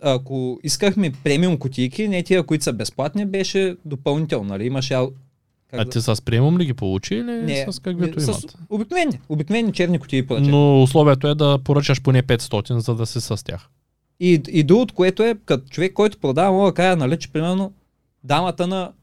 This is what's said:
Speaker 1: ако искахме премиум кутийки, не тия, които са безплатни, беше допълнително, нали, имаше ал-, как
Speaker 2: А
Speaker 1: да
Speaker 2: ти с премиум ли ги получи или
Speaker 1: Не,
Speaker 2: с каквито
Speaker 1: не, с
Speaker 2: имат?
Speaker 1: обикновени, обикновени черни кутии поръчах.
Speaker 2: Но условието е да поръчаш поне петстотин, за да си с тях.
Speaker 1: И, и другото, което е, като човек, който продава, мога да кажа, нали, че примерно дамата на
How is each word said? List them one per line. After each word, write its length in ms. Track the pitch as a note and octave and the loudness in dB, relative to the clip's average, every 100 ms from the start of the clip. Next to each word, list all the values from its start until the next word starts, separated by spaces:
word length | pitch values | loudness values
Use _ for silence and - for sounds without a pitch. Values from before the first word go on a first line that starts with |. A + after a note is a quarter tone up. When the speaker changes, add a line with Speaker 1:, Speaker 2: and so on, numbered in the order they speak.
Speaker 1:
ако 580 | D3 B2+ C3+ C3+ B2+ B2 | -2 -2 -2 -6 -6 -6
искахме 480 | D3+ - G3+ G3 F3+ C3 | -6 -2 0 0 -2 -2
премиум 340 | C#3+ C#3+ F3+ E3 | -2 2 2 0
кутийки, 500 | C3+ C3 B2 - G#3+ | -4 -4 -4 -2 -4
не 160 | F#3 | -2
тия, 200 | F3 F#3 | 0 0
които 200 | E3 D#3 | 0 -2
са 100 | D3+ | -2
безплатни, 520 | A#2 G#2+ - C#3+ G3+ G3+ | -4 -6 -6 -4 -4 -4
беше 500 | G3 F#3 G3 F#3+ F3+ D#3 | -4 -2 -2 -2 -4 -10
допълнително, 640 | C3+ C#3 C#3+ D#3 C#3 G2+ | -8 -4 -2 -2 -4 -4
нали, 160 | G2 A#2 | -6 -4
имаше 280 | C3+ C3 | -4 -2
ал-, 200 | C3 C3 C3+ _ _ _ _ _ | -2 -2 -6 _ _ _ _ _
как 120 | B2 | -6
Speaker 2:
А 60 | A2 | -4
Speaker 1:
да 40 | |
Speaker 2:
ти 100 | A#2+ | -2
с 200 | A#2 G#2+ | -2 -2
премиум 360 | - A#2 C#3 F3 | 0 2 2 2
ли 80 | D#3+ | 0
ги 80 | |
получи 420 | - F#2+ F#2+ - G#3+ | -2 -2 -4 -4 -6
или 160 | A#3+ | -4
Speaker 1:
Не, 340 | A#3 E3 C#3 C#3 | -6 -4 -4 -6
Speaker 2:
с 80 | F#3 | -8
каквито 400 | - F3 E3 D#3+ | -6 -4 -4 -2
Speaker 1:
не, 60 | D3+ | -2
с 20 | |
Speaker 2:
имат? 300 | G3+ - - E3 | -2 -6 -18 -8
Speaker 1:
обикновени, 500 | G#3 G#3+ F4+ D#4+ C#3 - | -6 -2 0 0 -2 -4
обикновени 440 | D3+ D#3 G#3+ A3+ | -4 -2 0 0
черни 260 | G3 F3 F3 | 0 0 -2
кутии 280 | - C3+ C3 | -2 -2 0
поръчах. 240 | B2 C#3 | 0 4
Speaker 2:
Но 320 | C#3+ D3 C#3 | 6 6 6
условието 440 | C3 D#3 D3+ C3 D3 | 6 6 6 4 2
е 80 | D3 | 2
да 240 | D3 C#3 | 2 2
поръчаш 380 | C3+ D3 C#3+ B2+ | 2 0 2 0
поне 200 | C3 C3 | 2 2
петстотин, 560 | B2+ A#2+ - G#2+ - A#2+ | 2 0 0 -4 -2 -4
за 160 | A2 A2+ | -2 -2
да 100 | A2+ | -4
си 160 | A#2+ | -6
с 240 | - G#2+ - | -6 -6 -8
тях. 240 | F2 - _ _ _ _ - | -12 -12 _ _ _ _ -2
Speaker 1:
И, 220 | F3+ E3+ C3 | 2 2 2
и 160 | E3+ | 2
другото, 300 | C#3+ G3+ B3+ | 4 4 4
което 300 | - F#3 F#3 | 2 0 2
е, 120 | A3+ A#3 - | 0 0 -2
като 240 | C#3 C3 | -2 -2
човек, 240 | - F3+ | -4 -2
който 240 | F#3 G#3 - | 0 0 0
продава, 340 | C#3+ C3 G3 | -2 2 2
мога 200 | F#3+ G3 | 4 2
да 20 | F3 | 2
кажа, 200 | F3+ F3+ | 2 2
нали, 240 | C3 D#3 | 0 -2
че 120 | - | -4
примерно 420 | D#3 E3 F#3 G3 - _ _ _ _ | -4 -2 -2 -4 -10 _ _ _ _
дамата 440 | C3+ C#3+ F3+ E3+ F3+ | -2 0 0 -2 -4
на 240 | F#3+ F3 - | -4 -6 -12